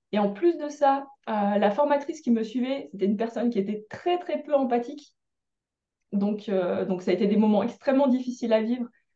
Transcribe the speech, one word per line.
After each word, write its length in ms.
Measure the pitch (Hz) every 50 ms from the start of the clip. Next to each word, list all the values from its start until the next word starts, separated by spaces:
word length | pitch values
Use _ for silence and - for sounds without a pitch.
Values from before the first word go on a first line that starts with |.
| _ _ -
Et 60 | 208
en 120 | 202 196
plus 260 | 196 - 349 349 339 302
de 120 | 294 294
ça, 360 | 285 - 285 269 269 277 - - - _ - -
euh, 280 | 220 208 202 202 208 202
la 120 | - -
formatrice 520 | - 294 294 294 285 285 277 - 320 -
qui 100 | - 247
me 120 | 233 220 220
suivait, 440 | 214 - 254 240 262 277 277 285 -
c'était 140 | - 196 190
une 120 | 208 220 196
personne 320 | 226 233 - 220 233 240
qui 100 | - 196
était 260 | 196 202 208 214 - -
très, 280 | - - - 349 359 349
très 220 | - - 294 294
peu 120 | - - 294
empathique. 600 | 269 269 240 247 240 240 247 302 302 - - _ _ _ _ _ _ _ _ _ _ _ _ _ _ _ _ _ _ _ - -
Donc, 340 | 202 196 208 220 - - 226
euh, 380 | 196 185 180 185 196 196 185
donc, 160 | 185 185 175
ça 100 | - 196
a 20 | 180
été 140 | - 214 196
des 80 | 214
moments 280 | 202 220 214 208 202 -
extrêmement 440 | 240 - - - 285 269 269 285 262
difficiles 460 | 247 262 - - - - 247 226 220
à 80 | 220
vivre, 260 | 220 226 247 254 240 - _ _ _ _ _